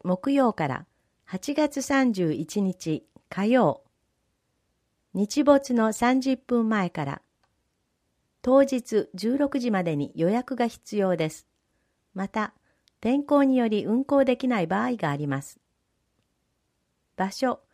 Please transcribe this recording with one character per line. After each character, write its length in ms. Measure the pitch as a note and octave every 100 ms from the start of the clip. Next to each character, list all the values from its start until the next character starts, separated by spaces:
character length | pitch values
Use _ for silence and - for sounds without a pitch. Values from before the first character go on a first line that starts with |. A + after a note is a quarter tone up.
木 280 | F3+ F#3 C#4
曜 220 | C#4 B3
か 140 | - D3
ら 180 | B2+ - _ _ _ -
八 300 | F#3 - D4
月 260 | D4+ C#4+
三 320 | - C#4 B3+
十 200 | F#3+ E3
一 280 | D3 D#3+ G#3+
日 420 | F#3+ - D#3+ D#3 - - _
火 180 | - G#3
曜。 340 | B3+ F3 - _ _ _ _ _ _ _ _ _ _ _ _ _ F#3
日 280 | G#3 D4
没 300 | C#4+ C#4 C#4
の 180 | A#3+ A3
三 300 | G#3+ A#3+ C4
十 160 | C4 C4
分 320 | - A#3+ A3
前 220 | G#3+ F3
か 120 | -
ら。 180 | C#3+ - - _ _ _ _ _ _ _ _ _ _ _
当 200 | - C4+
日 460 | C#4 C4 - G#3+ - F#3
十 220 | G#3+ C4+
六 220 | C#4+ C#4
時 120 | A#3+
ま 120 | G3+
で 120 | E3+ D3
に 160 | C#3+ D#3
予 140 | E3+
約 260 | A3+ B3+ B3
が 120 | A#3
必 300 | - - G#3
要 200 | F#3+ E3+
で 140 | D#3+
す。 160 | - _ _ _ _ _ _ _
ま 140 | F#3+ G3
た、 260 | A3 G#3 - _ _ _ _
天 220 | A3 C#4
候 200 | C#4+ C#4+
に 140 | C#4 B3+
よ 100 | A3+
り 180 | G#3+ D#3+
運 200 | A#3 C#4
航 180 | C#4
で 140 | C4 B3
き 100 | B3+
な 140 | A3+
い 60 | E3
場 160 | F#3+
合 100 | B3
が 160 | A#3 D#3+
あ 60 | C#3+
り 100 | D3
ま 160 | C3+
す。 180 | - - _ _ _ _ _ _ _ _ _ _ _ _ _ _ _ -
場 160 | F#3+
所、 300 | - C4 - _